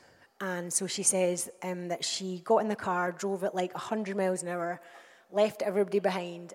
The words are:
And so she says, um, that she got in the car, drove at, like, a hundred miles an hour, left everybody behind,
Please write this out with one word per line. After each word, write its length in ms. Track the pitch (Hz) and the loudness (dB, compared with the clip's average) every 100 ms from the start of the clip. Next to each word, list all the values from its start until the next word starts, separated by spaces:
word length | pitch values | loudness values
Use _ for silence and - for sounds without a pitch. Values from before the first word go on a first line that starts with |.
| - - - - | -20 -20 -20 -8
And 320 | 190 180 175 | -4 -4 0
so 160 | - 185 | -2 0
she 160 | - | 0
says, 440 | 185 185 180 175 - - | 2 4 4 2 -4 -8
um, 240 | 185 180 175 | -6 -4 -4
that 180 | 170 | -4
she 360 | 165 - 190 180 | -4 -4 -4 -4
got 140 | 170 220 | 4 4
in 100 | 214 | 4
the 60 | |
car, 380 | 208 202 180 180 | -2 0 0 0
drove 320 | 170 202 196 | -2 -4 -2
at, 100 | 196 | -2
like, 180 | 185 180 175 | 0 -2 -4
a 20 | |
hundred 380 | - 220 196 196 | -4 -2 -2 0
miles 260 | 190 185 | 0 0
an 60 | 175 | -2
hour, 320 | 175 170 175 - - - - - | -2 -2 -4 -10 -20 -20 -20 -2
left 320 | 196 208 208 | 2 4 2
everybody 380 | 214 190 190 202 | 0 2 4 4
behind, 540 | 190 185 175 170 170 | 2 0 -4 -8 -12